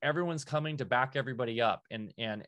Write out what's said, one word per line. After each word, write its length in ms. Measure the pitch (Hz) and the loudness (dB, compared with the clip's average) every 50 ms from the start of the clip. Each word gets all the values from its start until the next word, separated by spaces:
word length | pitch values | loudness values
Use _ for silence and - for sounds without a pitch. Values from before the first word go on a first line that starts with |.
everyone's 420 | - 147 151 170 175 175 160 151 - | -2 0 2 2 0 0 -2 -4 -4
coming 340 | - 151 151 151 156 151 | -2 -2 -2 0 -2 -2
to 80 | 139 127 | -4 0
back 300 | 92 123 123 131 131 - | 2 2 2 2 2 0
everybody 460 | 139 127 131 127 113 123 117 113 117 | -2 -2 -2 -2 -2 -2 -2 2 4
up, 220 | 117 110 92 - _ - | 4 4 4 2 _ -10
and, 200 | 117 110 107 95 - | -10 -8 -8 -10 -8
and 260 | - 117 110 104 104 - | -6 -4 -4 -4 -4 -4